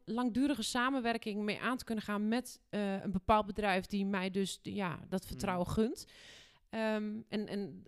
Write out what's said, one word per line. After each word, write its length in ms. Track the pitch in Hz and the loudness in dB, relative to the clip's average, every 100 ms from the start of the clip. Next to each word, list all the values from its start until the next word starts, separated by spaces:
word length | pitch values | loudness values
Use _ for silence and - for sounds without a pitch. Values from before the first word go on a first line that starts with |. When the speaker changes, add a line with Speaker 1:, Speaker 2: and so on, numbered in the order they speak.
Speaker 1:
langdurige 580 | - 226 247 214 285 226 | -4 0 2 2 2 2
samenwerking 800 | 214 247 254 269 233 233 220 202 | 0 2 2 2 0 0 -2 -2
mee 180 | 208 160 | -2 -2
aan 160 | 220 247 | -2 -2
te 80 | |
kunnen 200 | - 220 | -2 -4
gaan 240 | - 208 214 | 0 0 2
met, 320 | 240 - - - | 0 -2 -16 -6
eh, 320 | 208 196 196 | -2 -2 -2
een 80 | - | -2
bepaald 340 | 185 - 214 208 | -2 6 6 6
bedrijf 400 | 202 208 185 - | 0 2 2 2
die 200 | 202 196 | 0 2
mij 240 | 196 190 | 0 0
dus 320 | 196 190 - | 0 0 -4
de, 120 | 196 | -6
ja, 240 | 202 180 - - | -4 -2 -4 -4
dat 120 | 185 | -4
Speaker 2:
Mhm. 80 | - | -4
Speaker 1:
vertrouwen 380 | 127 202 180 175 | -4 -2 0 2
gunt. 400 | 220 226 359 - - - - - _ _ | 2 2 0 -10 -20 -20 -20 -20 _ _
Ehm, 460 | 220 220 214 214 220 - | -2 0 0 -2 -6 -4
en, 200 | 214 208 | -4 -2
en, 360 | 202 180 185 | -4 -4 -10